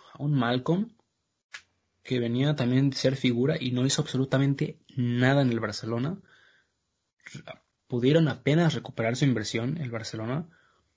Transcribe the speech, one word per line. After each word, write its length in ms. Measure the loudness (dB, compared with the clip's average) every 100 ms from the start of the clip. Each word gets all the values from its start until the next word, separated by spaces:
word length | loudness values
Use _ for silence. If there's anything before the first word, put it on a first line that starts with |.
| -20
a 100 | -8
un 100 | 0
Malcolm, 600 | 2 2 0 0 0 -2 -10 _ _ _ _ _ -20 -20 _ _ _
que 160 | -6 -4
venía 360 | -2 0 0 0
también 340 | 0 2 2
de 60 | 2
ser 220 | 0 2
figura 400 | 0 2 0 -2
y 120 | -2
no 140 | 0 0
hizo 160 | 0
absolutamente 760 | -2 -2 0 2 2 0 -4 -8 _ -4
nada 460 | -2 2 4 4
en 100 | 2
el 80 | 0
Barcelona. 640 | -4 -6 -6 -4 -4 -8 -14 _ _ _ _ _ _ _ _ _ -20 -18 -18 -20 _ _ _
Pudieron 420 | 0 4 6 4
apenas 440 | 0 2 2 2
recuperar 440 | 0 -6 -4 -2 2
su 80 | 2
inversión, 520 | 2 -2 -4 -4 -4
el 140 | -6
Barcelona. 580 | -8 -8 -8 -6 -6 -8 _ _ _ _